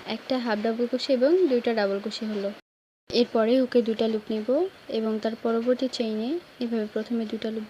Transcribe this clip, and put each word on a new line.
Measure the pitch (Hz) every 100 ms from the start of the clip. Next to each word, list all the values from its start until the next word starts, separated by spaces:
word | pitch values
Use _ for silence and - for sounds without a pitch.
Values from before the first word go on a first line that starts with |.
| - 226
একটা | - 262
হাফ | 240 214 226
ডাবল | 226 240
কুশি | 254 - 254
এবং | 262 370 339
দুইটা | 247 240 226
ডাবল | 202 196 214
কুশি | - 220
হলো। | 208 202 208 - _ _ _ -
এরপরে | - 240 233 220 262
হুকে | 247 247 226
দুইটা | 220 226
লুপ | 220 -
নিব | 220 214 277 381 - - 226
এবং | 220 220
তার | 220 226
পরবর্তী | 233 226 233 254 262 -
চেইনে | 226 214 233 339 - -
এভাবে | 240 226 214
প্রথমে | 214 214 233 214
দুইটা | 220 220
লুপ | 220